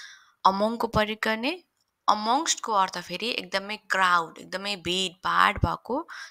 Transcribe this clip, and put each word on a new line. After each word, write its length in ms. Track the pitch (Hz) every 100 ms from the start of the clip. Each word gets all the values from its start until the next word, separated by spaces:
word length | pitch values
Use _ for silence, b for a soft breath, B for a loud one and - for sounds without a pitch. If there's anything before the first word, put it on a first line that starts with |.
| B B B B 185
among-को 420 | 196 214 233 220
प्रयोग 320 | 220 208 220
गर्ने। 400 | 226 220 254 359 _ _ _ _ -
Amongst-को 640 | 214 214 269 330 - -
अर्थ 240 | 208 190 180
फेरि 320 | 175 180 220
एकदमै 480 | - 185 196 202 208
क्राउड, 600 | - 190 185 175 165 170
एकदमै 380 | 170 185 202 196
भिडभाड 840 | 165 185 185 175 170 175 185 196
भएको, 500 | 170 165 - 269 339 B B